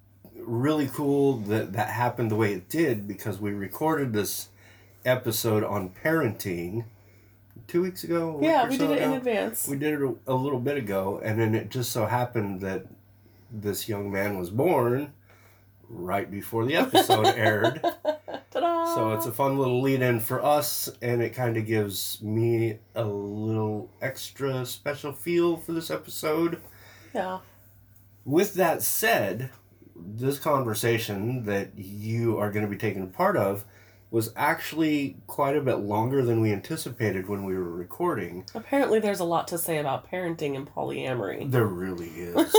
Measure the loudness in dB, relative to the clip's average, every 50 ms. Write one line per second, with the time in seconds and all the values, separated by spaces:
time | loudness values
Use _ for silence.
0 | _ _ _ _ -20 -20 -18 -14 -8 -4 -2 0 2 2 2 2 0 -2 -2 -2
1 | 0 2 4 4 4 4 2 0 0 0 0 0 0 -2 -2 -2 -2 -2 0 0
2 | 0 0 0 0 0 0 2 2 2 2 0 -2 -6 -4 0 2 2 2 2 -2
3 | -4 -8 -10 -8 -6 -6 -6 -4 -4 -4 -4 -4 -6 -8 -6 -2 0 0 2 0
4 | 0 0 0 0 0 0 -4 -6 -8 -12 -18 -20 -20 -20 -20 -20 -20 -20 -20 -2
5 | 2 2 2 4 2 -2 -2 0 2 4 4 4 2 2 -2 -2 -4 -4 -8 -4
6 | 0 2 2 4 2 0 -2 -4 -4 -4 -4 -2 -4 -4 -4 -6 -8 -8 -16 -20
7 | -20 -20 -20 -20 -20 -20 -20 _ -20 -20 -20 -20 -12 -2 0 0 0 0 -4 -8
8 | -6 -2 -2 -2 -2 -2 0 2 4 4 6 4 4 2 2 0 2 2 2 2
9 | 2 2 0 0 0 0 0 0 0 -2 -4 -4 -4 -2 -2 0 0 0 2 2
10 | 0 -2 -2 -4 -2 0 0 0 2 0 -2 0 0 0 -2 -2 -2 0 0 0
11 | 0 0 -2 -2 -2 -2 2 2 4 4 2 0 -2 -4 -4 -4 -4 -2 0 0
12 | 0 2 2 0 0 0 -2 -2 -2 -2 -4 -4 -4 -4 -4 -4 -6 -10 -20 -20
13 | _ _ -20 -20 -20 -20 -20 -20 -20 -12 -12 -6 -4 -4 -4 -4 -4 -4 -4 -4
14 | -2 -2 0 0 0 0 0 -2 -4 -2 0 2 2 4 4 4 4 2 2 0
15 | -2 -6 -12 -20 _ -20 -20 -20 -20 -20 -20 _ _ -20 _ -20 -20 -16 -12 -8
16 | -4 -2 -2 -2 -2 -4 -8 -8 -8 -4 -2 0 0 2 2 2 2 4 4 4
17 | 6 6 4 6 6 4 4 4 4 4 4 4 2 0 0 0 -2 -4 -4 -2
18 | -4 -4 -4 -4 -8 -12 -14 -14 -14 _ -2 0 0 2 2 0 0 0 0 0
19 | 2 0 0 -2 -2 -4 0 0 0 2 2 2 2 2 2 2 2 2 2 4
20 | 4 2 2 2 0 -2 -2 0 4 4 4 4 2 0 -4 -4 -6 -8 -8 -6
21 | -2 0 0 2 0 0 -2 -2 -2 0 0 -2 0 2 2 2 2 0 -4 -6
22 | -6 -6 -8 -8 -4 -2 0 2 2 4 4 2 2 0 -2 -6 -12 _ -6 -4
23 | -4 -2 -4 -4 -6 -6 -6 -4 -2 -2 0 0 0 0 -2 -4 -8 -10 -12 -8
24 | -8 -8 -6 -8 -12 -14 -8 -4 -4 -2 -2 -2 -4 -6 -8 -8 -6 -6 -6 -6
25 | -8 -10 -8 -6 -4 0 2 4 4 2 2 -2 -4 -4 -4 -4 -4 -4 -6 -6
26 | -6 -10 -10 -4 -2 0 2 2 2 0 0 -4 -10 -18 -20 -20 -20 -20 -20 -20
27 | -20 -6 -4 -4 -4 -4 -6 -8 -10 -16 -20 -20 -20 -20 -20 -20 -20 _ -20 -20
28 | -20 -20 -20 _ _ 2 4 4 4 4 2 4 4 4 4 2 0 -2 0 2
29 | 4 4 4 4 2 0 -2 -4 -6 -8 -10 -16 -20 -20 -20 _ -20 -20 -20 -16
30 | -14 -12 -8 -2 0 0 0 0 0 2 2 2 2 0 0 2 2 2 2 2
31 | 0 -2 -4 -2 -2 -2 -2 -2 -2 0 0 0 -2 -4 -10 -12 -12 -12 -10 -8
32 | -6 -2 -2 0 2 2 2 2 0 0 0 0 -2 -2 -2 -2 -2 -2 -2 -2
33 | -6 -6 -2 2 2 4 4 4 2 2 0 -2 -6 -12 -20 -20 -20 -20 -20 -20
34 | -12 _ 0 0 0 0 -2 0 0 0 0 0 -4 -6 -2 0 2 2 2 0
35 | 0 -4 -6 -10 -14 -8 -2 0 0 2 2 2 2 0 0 0 -2 0 0 0
36 | 0 2 2 2 2 4 4 4 4 2 2 -2 -2 -6 -6 -6 -6 -8 -4 -2
37 | 0 0 0 -2 -2 -4 -4 -4 -2 -2 -2 -2 -2 -4 -6 -8 -10 -10 -6 -2
38 | -2 -2 -2 -2 -6 -6 -8 -12 -14 -12 -12 -12 -6 0 2 2 4 4 2 2
39 | 2 0 0 0 0 0 0 0 0 -2 -4 -4 -2 -2 -2 -2 0 -2 -2 -4
40 | -6 -8 -6 -4 -4 -4 -4 -2 -4 -4 -4 -4 -8 -8 -6 -6 -6 -4 -4 -4
41 | -4 -2 -2 -2 -2 -4 -6 -6 -2 2 4 4 4 4 0 -2 -4 -4 -4 -6
42 | -8 -10 -10 -10 -10 0 2 2 4 6 6